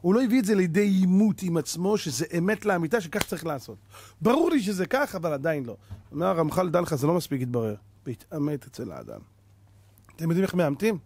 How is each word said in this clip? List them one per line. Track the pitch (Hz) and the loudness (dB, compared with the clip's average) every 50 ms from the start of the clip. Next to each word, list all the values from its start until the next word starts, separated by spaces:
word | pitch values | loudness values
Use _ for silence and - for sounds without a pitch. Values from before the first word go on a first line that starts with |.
הוא | - 175 196 | 4 4 4
לא | 240 269 | 4 4
הביא | 233 220 262 | 4 2 2
את | 220 | 4
זה | 185 220 | 4 2
לידי | 196 185 175 156 196 208 | 4 2 2 2 2 4
עימות | 208 196 185 185 180 185 190 214 214 175 - 190 | 4 4 4 4 6 6 6 4 4 2 0 -2
עם | 180 165 | -2 -2
עצמו, | 165 147 - - 165 180 196 214 | -2 -2 -4 -6 -4 0 0 0
שזה | 208 - 170 127 117 165 - - | 0 -2 -4 -4 -4 -6 -2 -2
אמת | 170 170 190 214 208 - | -2 0 0 0 0 0
לאמיתה, | 208 190 175 165 156 196 240 | 0 0 0 0 0 -2 -2
שכך | 175 165 - 208 - | -2 -2 -4 -4 -4
צריך | - 196 165 156 | -4 -6 -8 -6
לעשות. | 165 151 131 - - 107 - - _ - - - - - _ | -6 -8 -8 -10 -14 -18 -20 -20 _ -20 -20 -20 -20 -14 _
ברור | 156 220 247 302 339 349 | 2 2 4 4 4 2
לי | 339 285 | 2 2
שזה | 190 202 208 180 185 | 0 0 -2 -2 -2
כך, | 175 - 262 294 - - | 0 0 0 0 -2 -4
אבל | 185 160 170 151 | -4 -4 -2 -4
עדיין | 139 135 165 160 147 135 | -2 -2 -2 -2 -2 -4
לא. | 117 101 - - - - - - - | -8 -12 -14 -16 -18 -18 -18 -18 -12
אומר | - 147 170 | -6 -2 0
הרמח"ל, | 185 190 165 160 151 - 180 185 180 | 0 2 2 0 0 2 0 0 2
דע | 151 175 | 2 0
לך, | 175 - 160 | 0 0 -2
זה | 131 127 | 0 2
לא | 147 170 | 2 2
מספיק | 180 - - 143 131 | 2 0 -2 -4 -4
התברר. | 127 123 120 120 113 110 104 104 - - _ _ _ | -2 -2 -2 -2 -2 -2 -4 -6 -12 -20 _ _ _
והתאמת | 139 120 - - _ - 156 143 147 151 135 - | -12 -12 -12 -12 _ -6 -4 -4 -2 -4 -6 -8
אצל | - - - 143 104 | -14 -14 -12 -12 -10
האדם. | 80 65 57 53 55 53 - _ _ _ _ _ _ _ _ _ _ - _ _ _ - _ - - | -12 -14 -14 -14 -16 -16 -18 _ _ _ _ _ _ _ _ _ _ -20 _ _ _ -20 _ -20 -14
אתם | - 165 165 | -6 -4 -2
יודעים | 165 175 190 | 0 0 0
איך | 190 - | 0 2
מאמתים? | 180 175 147 143 - 196 226 214 160 - | 0 0 0 0 0 0 -2 -2 -2 -8